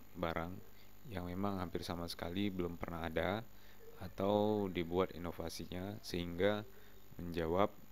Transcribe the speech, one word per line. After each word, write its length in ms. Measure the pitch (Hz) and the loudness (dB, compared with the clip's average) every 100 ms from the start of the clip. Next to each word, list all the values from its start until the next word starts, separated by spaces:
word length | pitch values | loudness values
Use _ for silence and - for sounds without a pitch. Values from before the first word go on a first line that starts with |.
| - 90 | -8 -2
barang 360 | 87 82 82 95 - - - - - | 0 2 0 -4 -8 -10 -10 -10 -6
yang 160 | 95 87 | -4 -2
memang 320 | 90 101 98 | 0 0 0
hampir 240 | 90 85 | -2 -2
sama 240 | - 85 85 | -2 -2 -2
sekali 400 | - 85 90 101 | -4 -2 0 0
belum 320 | 92 87 85 | 2 0 -2
pernah 240 | - 85 | -4 -2
ada 400 | 82 82 85 104 117 - - - - - | 0 2 2 2 -2 -10 -12 -12 -12 -10
atau 680 | 92 - 98 104 104 107 101 | -6 2 6 6 6 4 2
dibuat 400 | 87 82 87 92 | 2 2 4 4
inovasinya 880 | - 87 - 82 - 82 87 95 107 | 2 -4 -2 -4 -4 -6 -4 -4 -6
sehingga 640 | - 90 87 87 98 104 104 - - - - - | -4 -2 0 4 6 6 0 -10 -12 -12 -10 -8
menjawab 500 | 87 85 80 87 104 - - | -4 0 2 4 4 2 -12